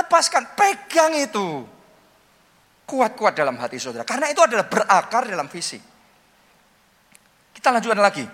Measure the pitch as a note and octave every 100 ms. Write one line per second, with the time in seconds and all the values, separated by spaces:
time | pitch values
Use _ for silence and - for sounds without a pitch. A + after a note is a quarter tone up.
0 | F4+ E4+ - C4+ A#3+ - G4+ - - E4
1 | D#4+ D#4 C4+ G#3 F#3+ D3 A2+ - _ _
2 | _ _ _ _ _ _ _ _ - C4+
3 | A3+ - G#4 - C#3+ B2 B2 B2+ B2+ A#2
4 | A#2 B3 D4 D4 D#4+ A3 F3+ - - F#3
5 | - A3+ B3 F3+ C#3+ F3 - A2 - _
6 | _ _ _ _ _ _ _ _ _ _
7 | _ _ _ _ _ - A#3 A#3+ A3+ G#3
8 | G3+ D3+ A#2+